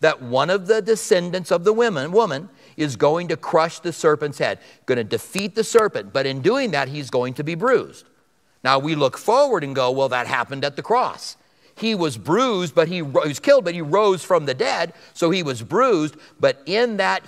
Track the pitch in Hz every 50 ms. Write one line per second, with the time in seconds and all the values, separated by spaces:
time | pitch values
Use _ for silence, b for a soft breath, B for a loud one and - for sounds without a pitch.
0 | 156 156 139 - 127 120 123 127 143 170 190 202 180 185 220 220 185 220 220 -
1 | - - 208 180 175 180 175 185 165 - 185 175 170 214 220 226 240 233 185 135
2 | 135 160 185 226 226 180 135 143 185 - b b b b b b 151 147 123 -
3 | 143 143 160 175 180 165 165 - - - - 160 160 170 - - - 175 156 -
4 | - 156 151 147 151 143 131 - 143 110 98 - B B B B B - 127 120
5 | 110 101 120 104 - - - 180 202 196 - 226 214 - - 226 214 196 - 113
6 | 101 101 - 135 135 135 135 135 127 185 240 277 269 214 151 139 135 131 143 147
7 | 139 113 131 127 123 127 127 - 147 156 170 165 214 262 247 156 - - - -
8 | - _ _ _ _ _ _ _ _ _ _ _ - 127 135 135 139 160 160 147
9 | 139 127 - - - - 233 269 294 277 226 170 147 139 135 135 127 127 131 135
10 | 135 127 123 123 120 123 131 123 117 - 139 135 139 143 139 165 143 - 226 254
11 | 220 131 90 - - - - b b b b b b b b - 220 226 220 180
12 | 170 151 113 110 87 139 175 226 262 254 208 185 180 156 - 170 160 160 185 175
13 | 156 139 131 175 151 151 135 - - 285 285 262 185 175 175 175 160 147 170 202
14 | 220 202 185 165 - - 185 165 151 139 127 123 233 277 254 185 165 170 B B
15 | B B B - 170 165 190 185 165 139 127 110 113 - 156 226 262 254 208 156
16 | 151 151 - B B B B B - 139 135 - - 151 190 226 247 240 214 196
17 | 190 185 190 185 -